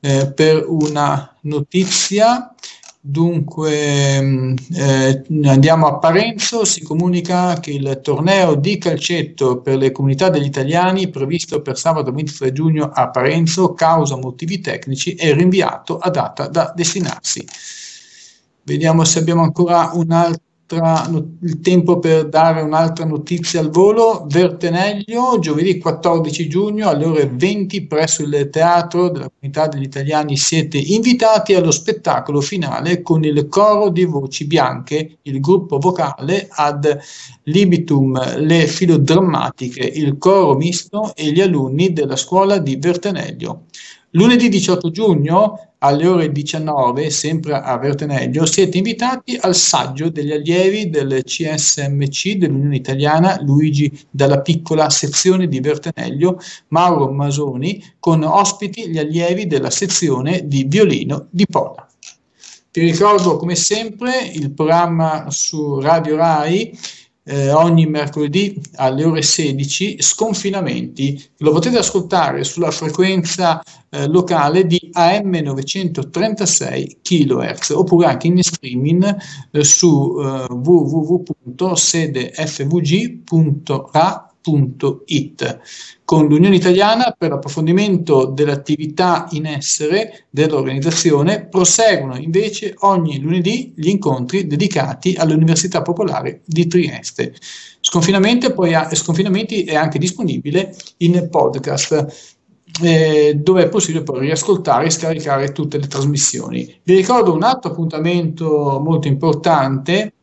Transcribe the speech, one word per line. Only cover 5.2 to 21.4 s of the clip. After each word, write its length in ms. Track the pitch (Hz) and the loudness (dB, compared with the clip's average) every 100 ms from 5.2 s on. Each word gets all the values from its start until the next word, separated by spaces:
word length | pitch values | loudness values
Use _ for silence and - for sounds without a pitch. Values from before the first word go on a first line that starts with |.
| - 156 143 | 0 0 4
andiamo 420 | 135 143 160 156 | 6 6 6 4
a 100 | 139 | 2
Parenzo, 680 | 165 175 226 220 - 233 208 | 2 4 0 -2 -4 -2 -2
si 180 | - | -2
comunica 720 | - 156 180 180 170 180 180 165 | -4 -2 0 0 0 0 2 0
che 100 | 165 | -4
il 300 | 143 139 135 | -4 -4 -4
torneo 520 | - 135 165 196 180 143 | -2 0 2 2 4 2
di 220 | 156 202 | 0 0
calcetto 840 | 175 156 - 175 147 - 131 123 | -2 -4 -2 -4 -4 -2 0 0
per 160 | 131 135 | 0 2
le 160 | 135 | 0
comunità 340 | 131 139 135 185 | 0 -2 2 2
degli 160 | 151 | 2
italiani 680 | 139 143 135 170 180 190 185 | -2 -2 -2 0 2 0 -2
previsto 520 | 139 135 170 - 151 | -4 -4 -4 -4 -6
per 160 | 143 - | -6 -4
sabato 340 | 165 160 127 | -2 -2 -2
ventitré 400 | 131 151 - 131 | -4 -6 -4 -4
giugno 400 | 131 160 156 147 | 0 0 0 -2
a 160 | 135 127 | -2 -2
Parenzo, 640 | 131 131 165 165 165 185 | 0 0 0 0 2 0
causa 440 | 175 160 165 143 131 | 2 2 2 0 -4
motivi 420 | 127 127 165 190 | -8 -8 -6 -6
tecnici, 540 | 156 107 - 135 175 | -6 -8 -6 -6 -6
è 200 | 170 160 | -2 0
rinviato 640 | 143 180 185 160 - - 165 | 4 4 2 0 -4 -8 -4
a 120 | 180 | -4
data 380 | - 107 - 135 | -2 -4 -6 -4
da 260 | 160 160 170 | -2 -2 -2
destinarsi. 680 | 165 196 160 - - - - - - - - - - - - _ _ _ | -4 -2 -4 -6 -8 -8 -10 -18 -18 -18 -18 -20 -20 -20 -20 _ _ _
Vediamo 420 | - 147 160 165 165 | -6 0 2 4 4
se 140 | 165 | 2
abbiamo 240 | 160 170 | 2 2
ancora 480 | 165 165 175 170 170 | 2 2 2 4 2
un'altra 480 | 175 165 165 170 165 _ _ _ 165 165 160 - | 0 2 2 2 0 _ _ _ -2 2 0 0
no-, 280 | 160 - - | -4 -4 -8